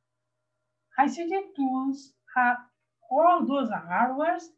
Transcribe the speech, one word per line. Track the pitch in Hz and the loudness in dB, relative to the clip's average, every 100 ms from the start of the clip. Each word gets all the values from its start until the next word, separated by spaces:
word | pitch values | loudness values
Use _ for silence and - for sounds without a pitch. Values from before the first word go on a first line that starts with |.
| _ _ _ _ _ _ _ _ _ - | _ _ _ _ _ _ _ _ _ 0
I | 277 | 0
C | - 339 | 0 -4
T | 381 392 - | -4 -6 -4
tools | 262 262 269 269 - _ _ 262 | -2 -2 -4 -6 -10 _ _ 0
are | 247 247 - _ _ _ - | 0 0 -6 _ _ _ -4
all | 262 339 339 226 | 4 4 4 2
those | 277 233 | -2 -2
hardwares | 185 170 180 247 262 320 349 - | -6 -4 0 0 0 -2 -4 -8